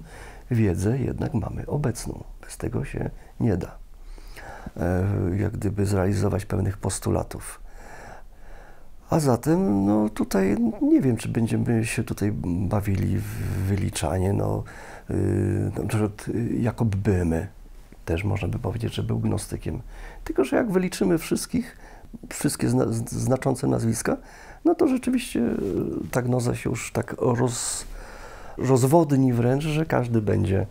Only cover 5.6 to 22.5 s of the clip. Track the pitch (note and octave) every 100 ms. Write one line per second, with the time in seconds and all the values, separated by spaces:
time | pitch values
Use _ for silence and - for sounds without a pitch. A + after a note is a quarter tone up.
5.6 | G#2 G#2 G2 G2+ F#2 G2+ G2+ F#2 F#2+ G2
6.6 | F#2+ - G2 - G2+ F#2 F2+ - - -
7.6 | - - - - - - - - - -
8.6 | - - - - - D#3+ C#3+ A#2 D3 E3+
9.6 | G3 G3+ G3 G#3+ G#3+ - - G3 F#3+ A#3
10.6 | A#3 G#3+ C#4 D#4+ C3+ A2 A2+ A2+ A2+ A2+
11.6 | A2+ A2+ A2+ - A2+ - G#2 A2 F2 F2
12.6 | G2 G#2+ G2+ F#2+ F#2+ G2 G#2 A2 G2 F#2
13.6 | F#2+ G2 F#2+ - D2 F#2 F#2 G2+ G#2 G#2
14.6 | A2 - - - - A2 - - - -
15.6 | G2 G#2 - A2 G#2+ G2+ - - A#2 -
16.6 | A#2 - A#2 G2 G#2 F2+ E2+ D#2+ G2+ -
17.6 | - - - - - E2+ G2+ G2 F#2+ G#2+
18.6 | - A2+ A2 - G#2+ A2+ A2 G2+ - -
19.6 | - - - - - - - D#4+ C4+ C4+
20.6 | B3 F3+ F#3 - F#3+ E3 - - - B3
21.6 | A#3+ - - - - - - - D3